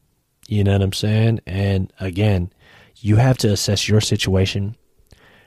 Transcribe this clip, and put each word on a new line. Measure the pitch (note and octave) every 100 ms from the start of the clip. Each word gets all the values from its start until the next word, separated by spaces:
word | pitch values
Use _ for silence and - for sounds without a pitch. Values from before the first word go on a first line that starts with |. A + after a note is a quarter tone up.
| _ _ _ _ -
You | G#2
know | G2
what | G2+
I'm | F#2+
saying? | - G#2+ A2 A2+ A2 -
And | F#2+ G2 F#2+ F#2 -
again, | F#2+ F2+ G#2+ F#2+ F2 _ _ - _ _
you | G#2 G#2+
have | C3 B2+
to | A2
assess | G2 - G2 -
your | G#2
situation, | - G#2 - F#2+ F#2+ G2+ G2 A2+ _ _ _ _ _ _